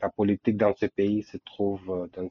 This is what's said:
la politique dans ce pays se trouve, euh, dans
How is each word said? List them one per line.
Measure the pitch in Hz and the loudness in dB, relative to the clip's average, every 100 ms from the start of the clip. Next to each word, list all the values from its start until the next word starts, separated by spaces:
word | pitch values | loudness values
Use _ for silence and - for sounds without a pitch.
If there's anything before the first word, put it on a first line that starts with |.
la | 98 | -4
politique | - 101 98 - 104 | 0 2 2 0 2
dans | 104 - | 2 2
ce | 101 | -2
pays | - 101 104 | 0 0 0
se | 104 95 | -4 -12
trouve, | - - 101 98 92 | -12 -4 -2 -2 -6
euh, | 92 87 | -6 -6
dans | 92 92 | -8 -8